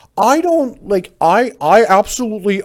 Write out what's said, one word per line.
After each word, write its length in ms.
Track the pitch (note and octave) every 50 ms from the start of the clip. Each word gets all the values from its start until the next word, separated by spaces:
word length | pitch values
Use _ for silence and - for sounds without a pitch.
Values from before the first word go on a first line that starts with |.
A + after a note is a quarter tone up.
| _ _ _ -
"I 240 | G#3 A#3 C#4 D#4+
don't, 440 | E4 F4 E4 E4 C#4 B3 - - -
like, 280 | - G3+ F#3 F3+ - _ _
I, 320 | D3+ E3 F3+ A3 B3+ A#3+ - -
I 240 | C#3+ D#3 F#3 A3+ A3+
absolutely 760 | F3 F#3+ G3 - - - - B3 A3 G#3+ G#3 F3+ G#3 G3 G3 -